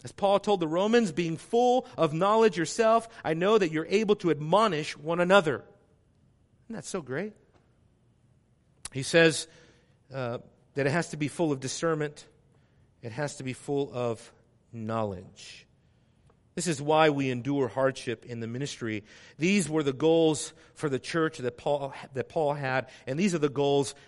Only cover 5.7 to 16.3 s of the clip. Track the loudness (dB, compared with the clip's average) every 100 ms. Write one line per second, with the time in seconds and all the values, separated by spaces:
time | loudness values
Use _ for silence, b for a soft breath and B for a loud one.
5.7 | _ _ _ _ _ _ _ _ _ -16
6.7 | -14 -10 -10 -8 -8 -8 -12 _ _ _
7.7 | _ _ _ _ _ _ _ _ _ _
8.7 | _ -12 -8 2 6 6 4 -6 b b
9.7 | b b b -14 -8 -6 -8 -12 _ _
10.7 | -2 0 0 -2 -4 -4 -2 -2 -2 -4
11.7 | -4 -4 -2 -4 -8 -20 _ _ _ _
12.7 | _ _ _ -12 -6 -6 -6 -10 -10 -6
13.7 | -4 -4 -4 -4 -6 -10 _ _ _ _
14.7 | -12 -6 -4 -4 -6 -14 -20 -20 -20 -20
15.7 | _ _ _ _ _ _